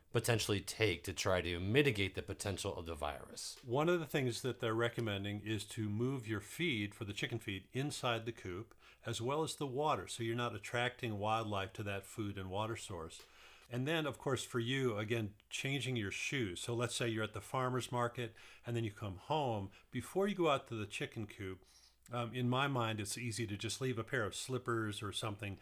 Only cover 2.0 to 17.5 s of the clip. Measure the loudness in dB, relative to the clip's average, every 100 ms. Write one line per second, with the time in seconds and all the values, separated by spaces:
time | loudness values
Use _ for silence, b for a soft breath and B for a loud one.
2 | 2 0 -6 -4 -2 0 -2 -2 -4 -4
3 | -2 -4 -8 -10 -10 -10 -2 2 4 4
4 | 2 2 2 2 -2 0 2 4 4 2
5 | 0 0 0 -2 0 -2 -2 -2 0 2
6 | 2 0 -2 -2 -2 -2 0 2 0 -4
7 | -6 -4 -2 -2 -2 -6 -4 -2 -2 0
8 | 0 0 -2 -6 -6 -6 -8 -14 b b
9 | -6 -2 0 0 0 -2 -4 0 2 2
10 | 0 -2 0 2 0 -2 -2 2 2 0
11 | -2 0 2 2 2 0 -2 -4 -2 -4
12 | -4 -4 -4 -4 -4 -2 -2 -4 -6 -8
13 | -8 -12 -18 B B B B -2 0 0
14 | 0 -2 0 0 0 0 2 2 2 2
15 | 0 0 -2 -6 -8 -4 -2 0 0 0
16 | 0 0 -2 0 0 -2 -2 0 0 0
17 | 0 2 0 -4 -4